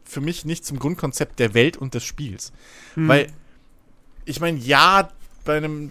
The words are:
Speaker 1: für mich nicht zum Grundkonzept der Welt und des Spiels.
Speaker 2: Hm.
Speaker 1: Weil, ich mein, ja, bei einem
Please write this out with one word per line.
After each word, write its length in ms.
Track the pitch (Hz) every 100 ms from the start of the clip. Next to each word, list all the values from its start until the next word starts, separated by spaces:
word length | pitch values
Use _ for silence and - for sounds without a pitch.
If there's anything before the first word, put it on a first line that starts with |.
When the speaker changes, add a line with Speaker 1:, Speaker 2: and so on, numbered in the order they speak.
Speaker 1:
für 160 | - -
mich 240 | 143 175
nicht 200 | 147 160 -
zum 120 | 139
Grundkonzept 600 | 139 180 143 - 147 -
der 160 | 117
Welt 220 | 107 127 -
und 180 | 135
des 100 | 123
Spiels. 480 | - - 143 95 - - - - -
Speaker 2:
Hm. 140 | - 160
Speaker 1:
Weil, 200 | 139 - - - - _ _ _ _ - - -
ich 140 | 139
mein, 180 | 170 160
ja, 520 | 120 143 165 196 190 - - -
bei 120 | - 151
einem 340 | 156 151 147